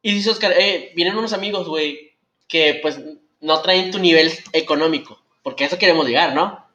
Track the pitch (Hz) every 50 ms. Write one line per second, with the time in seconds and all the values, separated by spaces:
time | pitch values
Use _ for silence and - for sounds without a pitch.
0 | - 214 202 202 202 220 214 220 214 196 175 180 196 202 190 165 - - - 165
1 | 170 180 202 220 226 214 208 190 196 208 202 190 175 165 156 156 151 147 143 151
2 | 151 _ _ _ _ _ _ _ _ _ - 165 156 151 143 - - 151 139 139
3 | - 151 151 _ _ _ _ _ 151 156 156 156 - 185 185 185 185 185 185 -
4 | 175 175 165 160 160 165 160 - - - - 160 160 - 151 147 160 160 160 139
5 | - - - _ _ _ _ _ _ 139 127 - 139 143 180 180 214 180 165 160
6 | 143 123 117 143 170 - 131 147 180 208 - - _ _